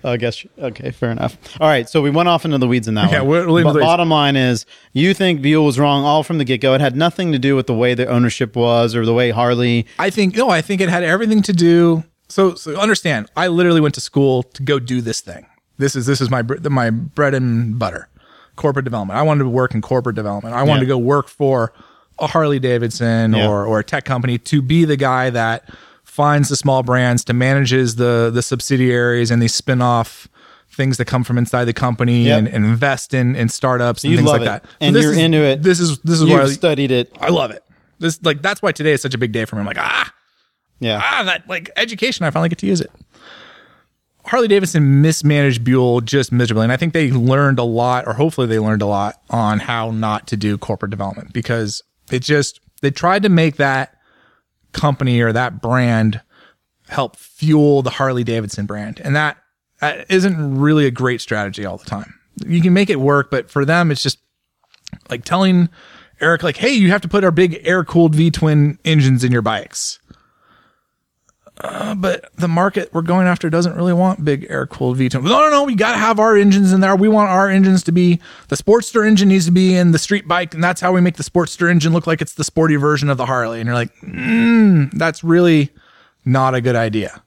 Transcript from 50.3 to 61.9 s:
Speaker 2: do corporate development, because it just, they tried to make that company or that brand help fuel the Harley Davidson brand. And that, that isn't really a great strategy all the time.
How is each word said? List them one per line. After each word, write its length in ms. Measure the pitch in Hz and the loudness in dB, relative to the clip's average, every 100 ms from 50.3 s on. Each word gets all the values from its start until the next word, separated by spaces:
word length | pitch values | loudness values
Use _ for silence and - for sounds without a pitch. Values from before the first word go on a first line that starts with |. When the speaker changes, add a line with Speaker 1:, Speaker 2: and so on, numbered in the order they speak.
| 110 | -4
Speaker 2:
do 180 | 104 101 | -4 -4
corporate 340 | - 104 98 | -6 -8 -8
development, 440 | 101 98 95 - | -8 -8 -10 -10
because 480 | 117 - 117 104 - _ _ _ | -10 -6 -4 -6 -10 _ _ _
it 100 | 131 | -6
just, 380 | 123 147 139 - _ _ | -2 -2 -2 -10 _ _
they 100 | 143 | -6
tried 320 | 139 170 196 | -2 0 0
to 40 | 202 | 2
make 280 | 170 160 143 | 2 2 0
that 360 | 139 131 135 _ _ _ _ _ _ _ _ | -2 -2 -6 _ _ _ _ _ _ _ _
company 480 | - 147 135 131 120 | -4 -2 -2 0 2
or 100 | 117 | 2
that 300 | 113 123 104 | 0 -4 -6
brand 580 | 117 127 120 113 110 110 _ _ _ _ _ _ _ | -2 0 2 2 0 -2 _ _ _ _ _ _ _
help 280 | - 127 _ | -6 -6 _
fuel 640 | - _ 156 151 147 139 | -20 _ 0 4 4 2
the 60 | 127 | 0
Harley 360 | - 135 127 | -2 -2 -2
Davidson 420 | 117 113 104 - 101 | -2 -4 -6 -8 -8
brand. 340 | 104 104 - | -8 -10 -10
And 140 | 143 147 | -4 -2
that, 220 | 151 - _ _ _ _ | -2 -6 _ _ _ _
that 240 | 147 - - | -6 -6 -2
isn't 480 | 190 196 170 147 135 | 0 0 -2 -4 0
really 280 | 147 151 143 | 2 2 2
a 40 | |
great 300 | 123 127 123 | 0 -4 -4
strategy 420 | - 107 101 98 | -6 -6 -6 -8
all 140 | 101 92 | -10 -10
the 60 | |
time. 260 | - | -12